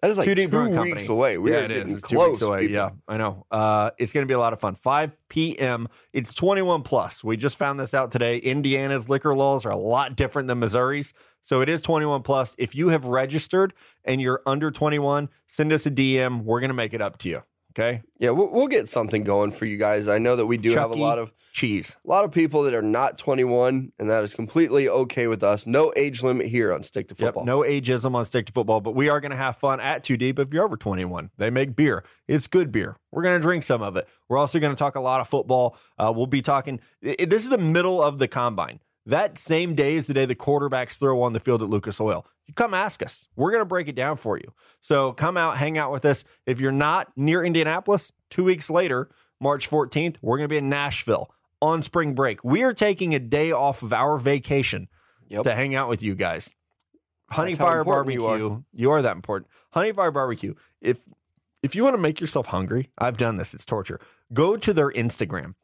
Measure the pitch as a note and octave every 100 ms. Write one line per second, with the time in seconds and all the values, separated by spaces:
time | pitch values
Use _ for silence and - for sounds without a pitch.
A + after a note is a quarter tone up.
0 | F3+ G#3 G3 F#3+ F#3+ G3+ A#3+ E3+ A2+ G#2
1 | G#2 A2 C3 F#2+ G#2 D3+ G#2+ G#2+ G2 G2+
2 | - B2+ F3 B2 A2 G2 G#2 G2+ G2 F#2+
3 | - A2 G#2+ F#2 - A2 A2 G#2+ G#2+ -
4 | A#2+ D3+ C3+ B2+ A#2 A2 G#2 F#2 - C#3
5 | D3+ - _ - D#3+ - C3 A#2+ A#2 _
6 | _ - A#2+ - F3 G3 F#3 E3+ B2+ B2+
7 | F2+ - A2+ A2+ C3 - C#3+ C#3 C3 C#3
8 | B2+ A#2+ A#2 A#2+ B2+ C3+ C#3 C3+ C#3 C#3
9 | A2+ C#3 D#3 C3+ C#3 C#3 A#2 G2+ G2+ A#2+
10 | C3+ C3 C3+ D3 C3 A#2+ A#2 A2+ B2+ C#3+
11 | C#3+ - _ _ - C3 C3+ E3 D#3+ E3
12 | D3+ C#3+ A#2+ C#3 B2+ - B2 C3 F3 D#3+
13 | B2+ B2 C3 D3+ - F#3 F#3+ - _ _
14 | - C3 B2+ B2+ - C#3 D#3 - D3+ D3+
15 | C#3+ C#3+ D3 _ _ - D#3 D#3 D3+ C3
16 | C3+ C3 B2+ B2 A2 A#2+ C3 B2+ A2+ A2+
17 | G2+ - F#2 D#2+ - _ _ - A2+ A#2+
18 | - _ A#2+ C3 G3+ A3+ C#4 D3 A#2+ -
19 | A2 G#2+ G2+ G2+ G#2 G2+ A2+ G#2 G#2 G#2
20 | G#2 G#2 A#2 B2 A2+ A#2 A2 A#2 A2+ A2+
21 | D3 A#2 A2+ _ _ - B2 G#2 - -
22 | - F#3+ G3+ D#3+ D#3+ D3+ C#3+ A#2 G#2+ A2+
23 | C3 - - C3+ B2+ A#2+ B2+ C3 C3 _
24 | G#2 A2 G#2+ - A2+ E3 E3 C3+ C3+ A2+
25 | B2+ - A#2 A2+ G2+ G#2 A2+ B2 D#3 -
26 | C#3+ B2 B2+ B2+ - A#2+ G#2+ E2 - -
27 | - F2+ A2 A2+ A#2+ C3+ D3 C#3+ B2 B2+
28 | B2 B2 A2+ B2+ G#2 - G#2+ A2 G#2 A#2+
29 | D3 D3 C#3+ C3 C3+ A#2+ C#3+ C3 C3 D3+
30 | - A#2+ B2+ C3+ C3+ D3+ G#3 E3 - F#2
31 | F2+ F2+ D#2 - G#2+ B2+ C#3 A#2+ D3+ F#2
32 | - _ _ C#3+ - F#3 E3 A2 F#2+ -
33 | _ - F3 F3+ D#3+ F3 - B2 G2+ F#2
34 | - _ _ C3 C#3+ E3+ D3+ C#3 C#3+ C3+
35 | B2+ C3 A#2+ C#3 - B2+ B2 - _ _
36 | G#2+ A2+ B2+ C#3 B2 C#3 C3 B2+ _ _
37 | - - F3 G#3 A#3 C4 E3 E3 F3+ F#3
38 | D3 C#3+ C3 - B2 G2+ D#2 A#1 _ _
39 | - C#3+ G#3 - - D#3+ F3 D3+ C#3 D#3+
40 | C#3 C#3 C3 B2 - C#3+ C#3+ C3 B2 -
41 | C#3 B2+ B2 A2+ - A#2+ G#2+ G#2 G2 G2+
42 | A2 F2 - _ _ D3+ A#3 F#3+ G3+ -
43 | - - - - D3+ A3+ G3+ F3+ D3+ B2+
44 | C3 D3+ A2+ G2+ - _ _ _ - D3
45 | C3+ B2+ D#3+ F#3 E3 C3 D3 D#3 C#3+ C3+
46 | D3+ C3+ - _ - B2 C3+ C3+ D3 F3+
47 | - - C#3+ F3 F3 E3 D#3 E3 F3+ G3+
48 | - _ _ - F#3 F3+ - E3 F3+ B2+
49 | B2+ _ _ _ C3+ C#3+ - D3+ C3 D3+
50 | E3+ D#3 A#2 C3 D3 D3+ C3+ C#3+ C#3+ -
51 | - G#2 - _ _ _ D3+ E3 D3 F3
52 | D#3 C3 C3+ G2+ A#2+ D#3+ C4 A3+ G#3+ G3
53 | F#3 D3 B2 C#3+ D#3+ D3 C#3 C3+ A#2 A2
54 | C#3 D3+ B2 C#3+ - C#3 C3 G2+ F#2+ _
55 | _ _ _ G2+ B2 A2+ C3+ C3+ C3 A#2
56 | G#2+ F#2+ F#2 E2 - _ _ _ _ _
57 | _ _ _ - E3+ D#3+ F3 E3 D3+ C#3+
58 | C3+ B2+ A2+ A2 G#2+ G#2 - - A#2+ D3+
59 | B2 F2 - G2 - _ _ - G#3 G3+
60 | F3+ C#3+ C3 A2+ G2+ - _ _ - A#2+
61 | _ _ _ _ _ _ - F#3 C4 B3
62 | E3 D#3 D#3+ D3 A#2+ F#2 F#2+ A#2 C3+ -
63 | A#2+ A2+ A#2 G#2 E2+ - - A2 F#2+ F2
64 | - _ _ A#2 D#3+ G#3+ - F3+ C#3+ -
65 | A#2 - A2 F#2 D2 F#2+